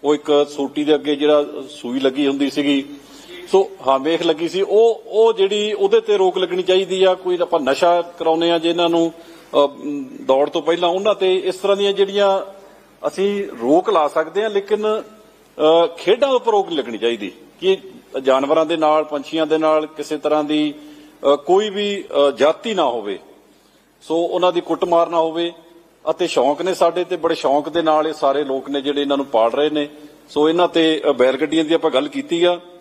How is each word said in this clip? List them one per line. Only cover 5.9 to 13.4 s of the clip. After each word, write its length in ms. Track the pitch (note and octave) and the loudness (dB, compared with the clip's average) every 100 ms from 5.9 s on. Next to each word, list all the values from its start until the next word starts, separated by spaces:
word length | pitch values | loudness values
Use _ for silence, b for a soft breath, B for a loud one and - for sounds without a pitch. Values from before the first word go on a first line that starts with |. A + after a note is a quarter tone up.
| A3+ | 2
ਤੇ 160 | A3 G#3 | 2 2
ਰੋਕ 220 | F#3 F3+ | 2 0
ਲੱਗਣੀ 240 | F#3 F3+ | -2 -2
ਚਾਹੀਦੀ 420 | F3+ F#3 F#3 F#3+ | 0 0 0 2
ਆ। 100 | F#3 | 2
ਕੋਈ 240 | F#3 F3+ F3 | 2 -2 -2
ਆਪਾਂ 180 | E3+ E3+ | 0 0
ਨਸ਼ਾ 420 | C3 C#3 E3+ F3 | 0 2 2 2
ਕਰਾਉਂਦੇ 480 | E3+ - D#3+ D#3+ E3+ | 0 -4 -2 0 2
ਆ 80 | E3+ | 0
ਜੇ 120 | E3 | 0
ਇਹਨਾਂ 180 | E3+ E3+ | 0 0
ਨੂੰ, 240 | E3+ E3 E3 B B B - C#3+ | 2 0 -4 B B B 0 0
ਅ, 40 | C3+ B2 C#3+ C3 C3+ | 0 -10 -8 -10 -14
ਦੌੜ 300 | B2+ C3+ D3 | 0 2 2
ਤੋਂ 120 | F3 | 0
ਪਹਿਲਾਂ, 260 | D3+ E3+ F3 | -2 0 0
ਉਹਨਾਂ 260 | F3+ G3+ | 0 0
ਤੇ 220 | G3 F#3+ F#3 | 0 2 0
ਇਸ 180 | F#3 | -2
ਤਰ੍ਹਾਂ 220 | F3+ G3 G3 | -4 -2 0
ਦੀਆਂ 160 | G3+ | 0
ਜਿਹੜੀਆਂ 480 | G3 G3 G3 G3+ G3 - - B B B _ - | 0 0 2 2 2 -2 -14 B B B _ -8
ਅਸੀਂ 380 | F3+ G3 G3+ | -2 -2 -2